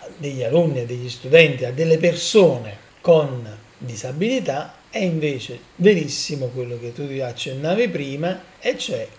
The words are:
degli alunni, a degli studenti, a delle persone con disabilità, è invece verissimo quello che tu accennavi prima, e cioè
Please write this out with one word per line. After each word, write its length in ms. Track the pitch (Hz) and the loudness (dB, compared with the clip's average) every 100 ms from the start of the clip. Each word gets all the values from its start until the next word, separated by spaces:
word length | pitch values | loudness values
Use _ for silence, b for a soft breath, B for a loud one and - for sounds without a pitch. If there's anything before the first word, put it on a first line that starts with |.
| - | -16
degli 280 | - 143 131 | -12 -10 -6
alunni, 380 | 117 156 160 131 | 0 2 2 0
a 40 | |
degli 240 | 117 123 123 | -4 -6 -8
studenti, 560 | - 127 160 156 131 | -10 4 6 6 4
a 80 | 123 | -4
delle 240 | 131 165 160 | -2 2 4
persone 800 | 175 170 - 220 175 123 110 104 - _ | 4 0 2 6 6 4 -4 -14 -20 _
con 560 | - 165 143 127 113 104 - - | 4 4 4 -4 -10 -16 -20 -16
disabilità, 960 | 127 117 127 143 214 262 175 139 - - _ | -12 -10 -8 -4 -2 -2 -2 -6 -8 -14 _
è 80 | 220 | -4
invece 600 | 185 165 151 131 - 120 - - | -2 0 -2 -4 -8 -14 -16 2
verissimo 720 | 180 196 131 - - 147 127 | 4 4 2 -6 -6 -6 -6
quello 300 | 127 123 120 | -6 -8 -8
che 140 | 120 | -10
tu 160 | 117 143 135 | -10 -8 -6
accennavi 640 | 123 117 - 131 151 196 240 | -6 -6 -8 -6 -2 0 0
prima, 540 | 160 139 139 165 185 - - | -2 -6 -4 -4 -6 -10 -8
e 180 | - 285 | -4 -4
cioè 320 | - - - | -4 -6 -8